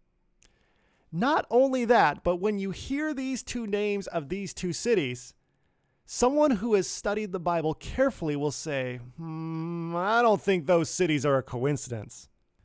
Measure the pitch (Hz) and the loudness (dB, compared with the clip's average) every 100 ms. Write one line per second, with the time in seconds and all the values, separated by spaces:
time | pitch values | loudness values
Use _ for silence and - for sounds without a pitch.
0 | _ _ _ _ _ _ _ _ _ _ | _ _ _ _ _ _ _ _ _ _
1 | _ 160 247 320 - 240 269 254 226 240 | _ -2 2 2 2 4 4 4 4 6
2 | 160 - 175 175 208 202 196 180 - 277 | 6 4 0 0 0 0 -2 -4 -4 -4
3 | 311 262 262 254 - 247 220 202 208 202 | -2 -4 -4 -6 -6 -6 -4 -2 0 -2
4 | 190 175 139 190 190 - 180 160 233 214 | -4 -6 -4 -6 -6 -6 -4 -2 2 2
5 | 135 123 - - _ _ _ _ _ _ | 2 -4 -12 -20 _ _ _ _ _ _
6 | - - 247 294 302 214 226 208 175 - | -12 0 2 4 4 4 2 2 2 -4
7 | 208 208 214 185 170 170 156 151 - - | -4 -2 -2 -4 0 0 0 -2 -6 0
8 | 269 - 160 143 147 - 160 139 127 123 | 0 0 -2 -2 -2 -4 -4 -4 -4 -6
9 | 123 123 165 160 160 160 165 170 165 170 | -12 -12 -10 -8 -6 -6 -6 -6 -4 -2
10 | 185 226 240 202 - 185 143 175 156 - | 0 4 4 4 2 0 4 2 2 0
11 | 175 151 147 135 131 120 135 143 123 117 | 2 2 2 2 0 -2 -2 -2 -4 -10
12 | 104 - - _ _ _ | -10 -16 -20 _ _ _